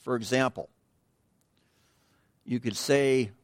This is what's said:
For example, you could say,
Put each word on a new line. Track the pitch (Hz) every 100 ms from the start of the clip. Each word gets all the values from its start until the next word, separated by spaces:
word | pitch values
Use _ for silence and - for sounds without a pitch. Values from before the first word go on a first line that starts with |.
For | - 123
example, | 104 131 131 92 - _ _ _ _ _ _ _ _ _ _ _ _ _ _ _ _ _
you | - 120
could | 123 98
say, | - 139 135 131 107 -